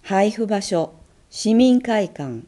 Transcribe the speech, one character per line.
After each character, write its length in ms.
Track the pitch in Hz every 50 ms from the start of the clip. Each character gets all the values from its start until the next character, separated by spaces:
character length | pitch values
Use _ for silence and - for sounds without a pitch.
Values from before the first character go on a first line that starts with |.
配 280 | _ - 196 190 202 214
布 160 | 214 220 226
場 160 | 202 214 202
所、 320 | 196 - 190 170 160 160 - - - _ _ _ _ _
市 240 | - - - 214 220
民 260 | 226 254 254 247 247
会 280 | 247 233 226 214 196 170
館 340 | - - 147 135 120 113 -